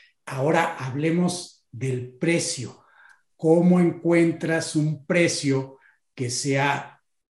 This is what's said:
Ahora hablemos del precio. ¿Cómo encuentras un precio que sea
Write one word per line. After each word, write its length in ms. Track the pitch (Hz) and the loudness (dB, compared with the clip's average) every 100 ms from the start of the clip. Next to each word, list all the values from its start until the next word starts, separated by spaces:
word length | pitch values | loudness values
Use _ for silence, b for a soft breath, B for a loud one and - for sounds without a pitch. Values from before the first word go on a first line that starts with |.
| B B - | B B -12
Ahora 500 | 135 143 165 170 - | -4 0 0 0 -4
hablemos 880 | 131 139 160 170 180 - - _ _ | -8 -4 -2 0 0 -4 -10 _ _
del 440 | 113 131 123 123 | -8 -6 -6 -8
precio. 720 | - 165 170 - - 101 - b b b b b - | -4 -2 0 -2 -8 -10 -14 b b b b b -2
¿Cómo 440 | 160 175 180 180 | 4 6 6 6
encuentras 960 | 170 165 170 170 170 160 160 165 156 156 | 4 2 2 4 4 0 -2 -2 -2 0
un 280 | 151 147 - | 0 -2 -2
precio 720 | 175 170 - 139 135 135 b b b _ | 2 2 0 -2 -2 -2 b b b _
que 160 | - 120 | -10 -8
sea 720 | - 143 135 143 139 - - _ _ _ | -6 -2 0 0 -2 -8 -20 _ _ _